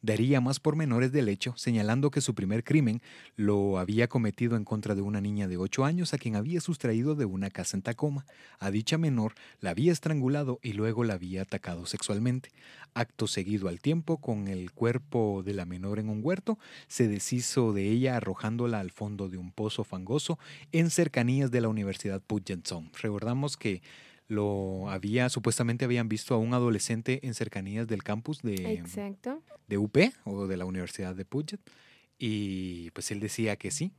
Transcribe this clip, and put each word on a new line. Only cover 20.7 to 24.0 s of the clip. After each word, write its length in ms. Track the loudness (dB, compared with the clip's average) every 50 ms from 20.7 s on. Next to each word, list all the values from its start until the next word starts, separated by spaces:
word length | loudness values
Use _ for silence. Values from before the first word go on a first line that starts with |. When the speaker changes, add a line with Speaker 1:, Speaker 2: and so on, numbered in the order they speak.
| 2
Speaker 1:
en 180 | 4 4 4
cercanías 600 | 4 4 2 4 4 2 4 4 4 4 2 4 4
de 80 | 2
la 80 | 2 4
Universidad 520 | 2 0 0 -2 -4 -4 -4 -4 -4 -4
Puget 460 | -4 _ -2 -2 -2 -2 -6 -6 -6
Sound. 240 | -6 -8 -8 -8 -12 -14 -6
Recordamos 560 | -4 -2 -2 -2 -2 0 0 0 0 -2 -4
que 240 | -4 -2 -2 -2 -2 -6 -14 -20 -20